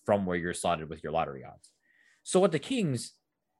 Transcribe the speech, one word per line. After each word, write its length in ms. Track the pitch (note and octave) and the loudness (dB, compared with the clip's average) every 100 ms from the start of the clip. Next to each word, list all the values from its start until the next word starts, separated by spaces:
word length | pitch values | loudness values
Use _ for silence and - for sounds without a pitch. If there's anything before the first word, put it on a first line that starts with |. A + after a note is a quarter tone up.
| - | 2
from 200 | G2+ F2+ | 2 2
where 100 | F2 | 0
you're 180 | E2+ | -2
slotted 360 | E2 F2+ D#2+ D#2 | -2 0 0 -4
with 140 | D#2 | -8
your 80 | D2+ | -4
lottery 320 | D#2+ D2 C2+ C2+ | -2 -2 -4 -14
odds. 260 | - - _ _ _ _ _ | -18 -20 _ _ _ _ _
So 160 | - F#3 | 0 4
what 120 | G3 | 4
the 80 | D#3+ | 2
Kings 540 | - B3+ E3+ A#2+ - - _ _ _ | -2 -2 0 -2 -6 -14 _ _ _